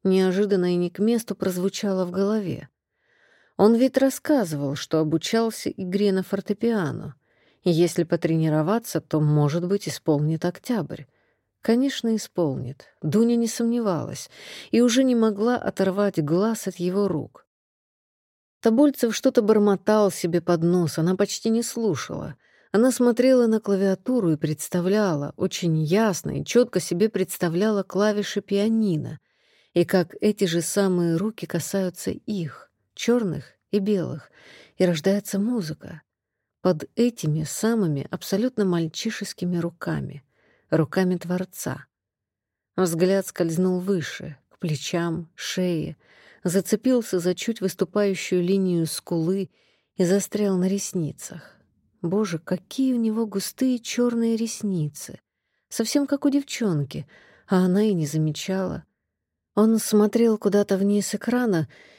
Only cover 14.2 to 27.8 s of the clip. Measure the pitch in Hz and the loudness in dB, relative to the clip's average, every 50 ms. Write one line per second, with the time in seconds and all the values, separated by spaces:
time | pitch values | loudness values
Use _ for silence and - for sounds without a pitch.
14.2 | - - - - - - - - - - - 226 240 247 226 262 269 262 247 233 | -14 -16 -20 -20 -20 -18 -18 -18 -6 0 2 4 4 4 4 4 4 4 4 4
15.2 | 226 220 202 196 214 240 247 - - 196 - - 196 190 180 202 208 202 - - | 2 2 2 0 0 0 0 0 -2 -4 -2 0 0 0 2 2 0 0 0 -2
16.2 | 151 143 165 180 202 226 226 - - 190 180 - 175 180 180 202 202 190 170 156 | 0 0 2 2 2 0 0 -2 -6 -8 -6 -4 -4 -2 0 0 0 0 -2 -4
17.2 | - - _ - _ _ _ _ _ _ _ _ _ _ _ _ _ _ _ _ | -6 -8 _ -20 _ _ _ _ _ _ _ _ _ _ _ _ _ _ _ _
18.2 | _ _ _ _ _ _ _ _ - 226 220 240 294 294 269 - - 233 214 - | _ _ _ _ _ _ _ _ 0 2 4 6 4 4 4 2 -2 -2 -2 0
19.2 | - 262 247 247 214 202 220 214 208 208 196 - - - 214 214 208 190 180 - | 0 2 2 4 4 4 4 4 4 4 2 2 2 2 4 4 4 2 2 -2
20.2 | - 175 165 170 170 - 175 165 165 170 180 180 170 151 - - 156 180 185 180 | -4 -2 -2 -2 0 0 2 2 2 2 2 2 0 0 0 0 0 0 2 0
21.2 | 208 196 - - - 226 226 233 233 - - 233 226 214 156 120 - - - 156 | 0 -2 -2 -4 -2 -2 0 0 -2 -4 -6 -4 -2 -2 -2 -2 -6 -8 -10 -10
22.2 | 147 - - - _ _ _ _ _ _ - 202 233 262 240 - 247 240 233 240 | -10 -12 -14 -16 _ _ _ _ _ _ 2 4 4 4 4 4 4 4 4 4
23.2 | 254 262 262 247 240 220 220 214 - 196 196 185 196 196 190 185 _ - 254 247 | 4 6 6 6 6 4 2 2 2 0 0 2 2 2 0 0 _ -2 0 2
24.2 | 196 165 156 147 - 151 151 - - - - 180 170 185 202 220 208 190 160 143 | 2 2 2 0 0 -2 -4 -4 -6 -4 -2 0 0 2 2 2 2 0 0 -2
25.2 | 143 - - - - 190 - - 185 170 160 156 156 147 180 214 226 214 175 - | -4 -8 -4 -4 -4 -4 -2 -2 -2 0 0 0 0 2 2 2 2 2 0 -2
26.2 | - 151 139 139 147 - - 240 247 214 - 185 - - 175 175 214 214 - 190 | -4 -6 -6 -6 -6 2 2 2 2 4 0 -2 -2 -2 0 0 0 0 0 -2
27.2 | 185 - - - 180 170 160 175 208 220 214 202 | -4 -4 -2 -2 -2 -2 0 0 0 0 0 -2